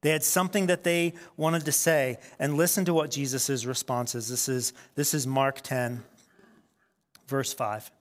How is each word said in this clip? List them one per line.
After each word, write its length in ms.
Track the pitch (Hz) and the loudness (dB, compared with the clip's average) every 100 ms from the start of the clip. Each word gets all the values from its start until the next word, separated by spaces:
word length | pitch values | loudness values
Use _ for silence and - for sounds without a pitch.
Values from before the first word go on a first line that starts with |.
They 80 | 147 | 2
had 120 | 156 | 2
something 440 | - 185 185 202 190 | 2 2 2 0 0
that 160 | 175 | 0
they 280 | 175 170 170 170 - - | 2 2 0 -2 -18 -2
wanted 280 | 156 165 | 0 0
to 80 | 147 | 0
say. 460 | 147 - 156 131 120 - - | 2 4 4 2 -2 -12 -4
And 180 | 143 147 | 0 2
listen 280 | 170 202 | 2 4
to 100 | 180 | 4
what 160 | 165 151 | 2 2
Jesus' 560 | 135 139 131 - 135 120 | -2 -2 -2 -2 -2 -2
response 480 | 127 - 123 120 | -6 -2 -2 -2
is. 140 | 120 113 | -6 -6
This 200 | 123 - | -4 -2
is, 240 | 127 120 - - | -2 -4 -8 -12
this 180 | - 147 | -2 0
is 140 | 156 127 | 0 0
Mark 340 | 135 135 135 | 2 2 0
ten, 440 | - 131 120 120 - _ _ _ - _ _ _ _ _ _ - - | -6 -4 -2 -6 -12 _ _ _ -20 _ _ _ _ _ _ -20 -4
verse 260 | 139 123 | -2 -2
five. 380 | - 113 107 - _ | -4 -4 -6 -10 _